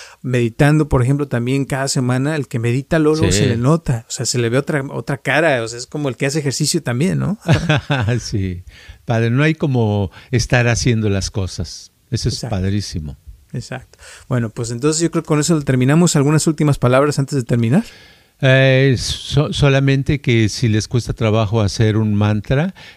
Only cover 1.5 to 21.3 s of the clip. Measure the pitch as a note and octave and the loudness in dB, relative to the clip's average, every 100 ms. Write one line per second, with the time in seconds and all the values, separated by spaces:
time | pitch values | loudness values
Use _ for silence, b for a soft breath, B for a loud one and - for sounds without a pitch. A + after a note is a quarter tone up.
1.5 | C#3 C3+ C3+ C#3 C#3+ B2 B2+ C#3 D#3 B2+ | -2 -2 -4 -2 -2 0 0 0 -2 -4
2.5 | B2 A#2+ B2+ - D#3+ D3+ D#3 F#2+ F#2+ A#2 | -4 -2 -2 0 2 2 2 2 2 2
3.5 | A#2 B2 E3 - A#2 - - A#2 B2 A#2 | 2 2 2 0 -4 -6 -8 -4 -2 0
4.5 | B2+ D#3+ D3+ C#3 C3 - C#3 C#3 C#3 E3 | -2 -2 -4 -4 -8 -6 -6 -2 0 2
5.5 | B2+ A2+ A#2+ B2+ D3+ C#3 A#2+ C#3 D3+ C3+ | 0 -2 -10 -10 -6 -6 -4 -4 -2 -4
6.5 | - D3 E3+ C3+ A#2+ F#3 D3 C3 G#3+ E3+ | -2 -2 -2 -2 -2 0 -2 -4 -4 0
7.5 | D#3 D#3+ D3 - C#3 G#2+ B2 - G#2 F#2+ | 0 0 -2 -2 -2 -2 -2 -4 -4 -4
8.5 | F2 - B B B - A2+ A#2 B2+ D#3 | -6 -14 B B B -4 0 0 2 0
9.5 | D#3 D#3 B2 A2 G#2 F#2+ B B A#2+ - | 0 -2 0 0 0 -2 B B -2 0
10.5 | B2 A#2+ A2 C3 A2+ G#2+ G2 - G#2 F#2 | 0 2 0 0 0 0 -2 -4 -6 -6
11.5 | - E2+ - - _ - - A#2+ - B2 | -6 -10 -12 -20 _ -8 -4 -4 -4 -6
12.5 | G2+ F#2+ G#2 - E2+ D2 - - - _ | -4 -2 -2 -4 -8 -10 -12 -18 -20 _
13.5 | C3 - A#2+ - - B B - B2+ A2+ | -12 -10 -12 -14 -20 B B -4 -2 -2
14.5 | - A#2 A#2+ D3 D#3 E3 E3 D3+ D3+ D3+ | -6 -8 -2 -2 0 -2 -2 0 0 2
15.5 | D#3+ C#3 B2+ B2+ D#3 F3 D3+ C#3 D#3 E3+ | 0 0 2 4 4 4 4 2 2 2
16.5 | D3+ D3+ C3+ B2 B2+ D3 C#3+ C3+ C#3 A#2 | 0 0 2 2 4 2 0 -2 -4 -2
17.5 | A#2+ A2+ E3 B B B B B _ C3+ | 0 2 2 B B B B B _ 2
18.5 | C3 C3+ C3 C3+ A#2+ - - - - - | 4 6 4 4 2 -2 -8 -2 0 0
19.5 | - C#3+ C3+ C3+ C3+ C3+ C3+ - A#2 G#2+ | 2 2 4 4 2 0 -2 2 2 2
20.5 | - A#2+ G#2+ - B2 - - A2+ | 0 0 0 0 -2 -2 -2 0